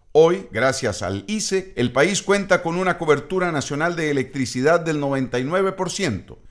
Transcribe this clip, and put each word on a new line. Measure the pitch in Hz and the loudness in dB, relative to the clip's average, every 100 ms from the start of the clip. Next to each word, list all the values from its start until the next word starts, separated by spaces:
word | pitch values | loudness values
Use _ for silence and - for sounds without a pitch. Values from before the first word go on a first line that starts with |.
| _ | _
Hoy, | 147 165 190 - | 6 6 4 -4
gracias | 110 131 127 120 98 | 0 0 2 -2 -2
al | 92 98 139 | -4 -4 -4
ice, | 214 - 190 180 - | -4 -2 -4 -4 -2
el | 123 | 0
país | 123 165 196 | 2 2 2
cuenta | - 202 190 180 | 0 0 2 0
con | 165 170 | 0 -2
una | 185 170 | -2 0
cobertura | 160 139 - 185 180 | 2 0 0 -2 -2
nacional | 151 - 143 170 165 | -2 -4 -2 -2 -2
de | 156 | -2
electricidad | 143 127 139 127 127 139 170 | 0 -2 -4 -4 0 2 2
del | 160 151 | 2 -2
noventa | 139 139 127 123 | -2 -2 -2 -2
y | |
nueve | 131 180 190 | -2 0 0
por | 185 185 | -2 -6
ciento, | - 180 98 - - - | -4 -4 -4 -8 -20 -20